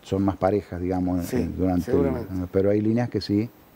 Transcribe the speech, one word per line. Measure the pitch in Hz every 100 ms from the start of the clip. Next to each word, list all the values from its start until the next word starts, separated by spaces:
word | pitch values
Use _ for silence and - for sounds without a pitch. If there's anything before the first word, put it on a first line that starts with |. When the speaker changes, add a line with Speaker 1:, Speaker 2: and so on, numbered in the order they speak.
Speaker 1:
son | - 98
más | 98 92
parejas, | 92 101 - 87
digamos, | 90 92 90 90 87
Speaker 2:
Sí, | 127
Speaker 1:
en, | 82 82
durante | 92 90 87
el, | 135
Speaker 2:
seguramente. | 139 127 95 95 87
Speaker 1:
pero | 95 98
hay | 104
líneas | 107 113 120
que | 107
sí, | - 101 120 - -